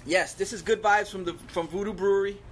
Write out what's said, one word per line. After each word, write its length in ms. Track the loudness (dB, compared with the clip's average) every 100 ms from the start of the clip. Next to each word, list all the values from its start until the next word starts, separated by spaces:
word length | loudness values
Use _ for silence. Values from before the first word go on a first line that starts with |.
| 0
Yes, 280 | 0 0 -4
this 180 | -6
is 80 | -4
Good 200 | 0 2
Vibes 280 | 4 4 2
from 160 | -6 -6
the, 80 | -8 -6
from 180 | -4 -4
Voodoo 240 | -4 -4
Brewery. 440 | 0 2 4 2 -4 -14